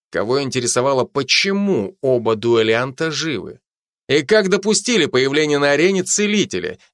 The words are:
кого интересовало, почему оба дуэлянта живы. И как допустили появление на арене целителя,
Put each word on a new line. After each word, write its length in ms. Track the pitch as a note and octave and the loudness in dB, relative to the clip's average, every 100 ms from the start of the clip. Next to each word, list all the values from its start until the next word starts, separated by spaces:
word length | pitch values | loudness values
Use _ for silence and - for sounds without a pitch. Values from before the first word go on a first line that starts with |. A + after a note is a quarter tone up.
| _ | _
кого 320 | E2 G#2+ C#3 | -6 -2 -2
интересовало, 640 | C3+ B2 A#2 B2 C3+ C3+ | -2 -4 -2 0 0 0
почему 920 | A2+ C#3 C3 - G3 G3 G3+ C#3+ G2 - | -2 -4 -2 0 0 -2 0 -2 -4 -4
оба 360 | C3 B2 A2 G#2+ | 0 0 0 0
дуэлянта 720 | A#2 A#2 A2 A2+ C3 C3 D#3+ | 2 2 4 0 -2 -4 -6
живы. 500 | C#3+ D#3+ G#2 D#2 - _ _ _ _ - | -4 -6 -6 -8 -16 _ _ _ _ -2
И 140 | D3+ | 0
как 240 | C3 G#3+ F#3+ | 4 2 4
допустили 580 | G3 G#3 G#3+ B3+ A3 C#3+ | 0 0 -2 0 0 2
появление 520 | B2+ C3+ D3 D3+ C#3+ | 2 2 0 0 2
на 100 | C#3+ | 2
арене 320 | C#3+ F#3 F#3+ | 4 2 0
целителя, 800 | F3+ - G#3 G#3 E3 F#2 E2 - _ | -2 -2 0 0 -2 -4 -8 -10 _